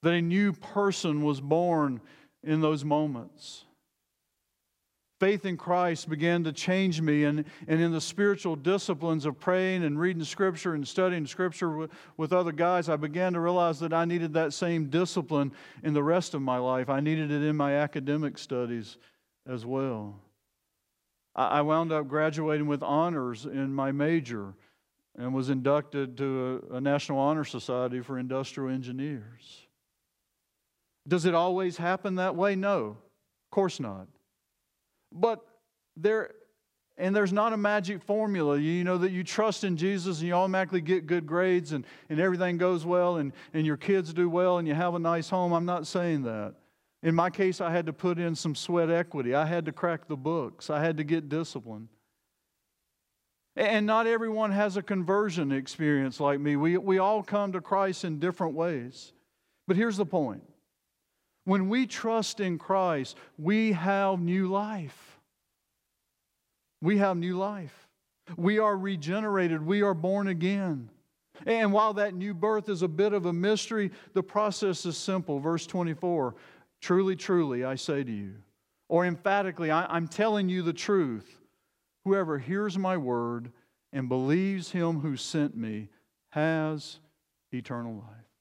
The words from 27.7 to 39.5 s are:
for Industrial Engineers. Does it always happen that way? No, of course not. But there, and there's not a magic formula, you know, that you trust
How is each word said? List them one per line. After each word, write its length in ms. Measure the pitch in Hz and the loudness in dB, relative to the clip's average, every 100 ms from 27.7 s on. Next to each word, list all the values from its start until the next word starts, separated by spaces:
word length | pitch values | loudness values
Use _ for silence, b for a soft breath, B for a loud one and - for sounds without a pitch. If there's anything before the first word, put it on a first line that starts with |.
| 123 127 123 | -2 -2 -4
for 180 | 120 131 | -6 -8
Industrial 500 | 127 131 135 - 131 | -4 -4 -6 -6 -4
Engineers. 960 | 131 123 127 143 139 107 117 - - _ _ _ _ _ _ _ _ _ _ _ _ _ _ - | -4 -6 -6 -6 -8 -12 -20 -20 -20 _ _ _ _ _ _ _ _ _ _ _ _ _ _ 0
Does 200 | 175 170 | 2 4
it 100 | 170 | 4
always 400 | 180 180 185 170 | 4 2 -2 -2
happen 400 | 170 190 202 185 | -2 -2 -2 -2
that 220 | 185 170 | 0 2
way? 180 | 196 190 | 2 2
No, 300 | 196 196 107 | 0 0 -2
of 640 | 110 _ _ _ _ _ | -8 _ _ _ _ _
course 300 | - 196 - | 0 0 0
not. 260 | 127 95 92 _ _ _ _ _ _ _ _ _ _ | -8 -8 -14 _ _ _ _ _ _ _ _ _ _
But 320 | 160 233 220 - _ _ _ _ - | 0 0 0 -8 _ _ _ _ -2
there, 380 | 180 220 - - _ _ _ _ _ - | 0 2 -2 -10 _ _ _ _ _ -6
and 200 | 185 202 | 0 2
there's 180 | 196 | 2
not 180 | 196 220 | 2 2
a 60 | 220 | 2
magic 460 | 202 208 180 202 | 2 0 -2 -8
formula, 560 | - 208 214 196 147 143 | -2 -2 0 2 2 2
you 240 | 151 175 | 2 0
know, 160 | 180 185 | 2 2
that 100 | 185 | 0
you 140 | 180 | -2
trust 400 | 180 - 214 | -4 0 0